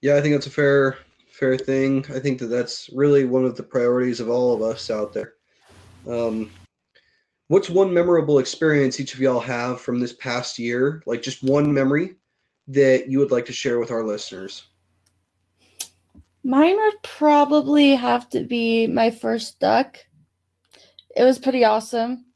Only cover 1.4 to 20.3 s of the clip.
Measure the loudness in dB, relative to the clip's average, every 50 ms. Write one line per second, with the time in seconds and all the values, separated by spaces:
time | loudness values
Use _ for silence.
1.4 | 0 0 0 0 -2 -2 -2 0 0 0 0 -2 -2 -4 -10 -6 -4 -4 -4 -4
2.4 | -4 -4 -4 -4 -4 -4 -8 -14 -14 -14 -2 0 2 4 4 4 4 4 0 0
3.4 | 0 0 -2 -4 -12 _ -4 0 0 2 2 2 0 -2 -2 -4 -4 -4 -2 0
4.4 | 0 0 0 0 -2 -4 -4 -6 -8 -8 -6 -6 -6 -6 -6 -8 -10 -10 _ _
5.4 | _ _ _ _ _ _ _ -20 -20 -20 -20 _ -14 -8 -6 -4 -4 -4 -4 -6
6.4 | -8 -10 -12 -20 -20 _ _ _ _ _ _ _ _ _ _ _ _ _ _ _
7.4 | _ _ 0 0 0 2 0 0 2 2 2 0 2 4 2 2 2 4 2 2
8.4 | 2 0 -4 -2 0 2 2 2 2 0 -2 -4 -10 -10 -6 -2 0 0 0 0
9.4 | -2 -4 -6 -4 -4 -6 -6 -8 -6 -6 -4 -4 -4 -4 -6 _ -8 -6 -6 -6
10.4 | -6 -8 -10 -8 -6 -4 -2 0 0 -2 -2 -4 -8 -8 -8 -6 -6 -10 -12 -6
11.4 | -2 0 2 2 2 2 2 0 0 0 0 0 -2 -4 -10 _ _ _ _ _
12.4 | _ _ _ _ _ -4 2 4 4 4 4 2 2 -2 0 0 0 2 0 -2
13.4 | -2 -4 -10 -8 -4 -2 -2 -2 -2 -2 -4 -6 -4 -4 -6 -8 -8 -12 -14 -14
14.4 | -14 -14 -16 -18 -20 _ _ _ _ _ _ _ _ _ _ _ _ _ _ _
15.4 | _ _ _ _ _ _ _ _ -18 -18 _ _ _ _ _ -20 -20 _ _ _
16.4 | _ -2 2 2 4 4 2 2 0 0 -2 -2 _ -20 -8 0 2 4 6 6
17.4 | 4 4 2 2 2 4 4 4 6 6 4 4 2 0 -2 -2 -2 _ -6 -6
18.4 | -4 -4 -4 -2 0 0 2 0 0 0 0 0 0 0 0 -2 -6 -4 -4 -4
19.4 | -6 -10 -8 _ 0 2 2 2 0 -2 _ -20 -20 _ _ _ _ _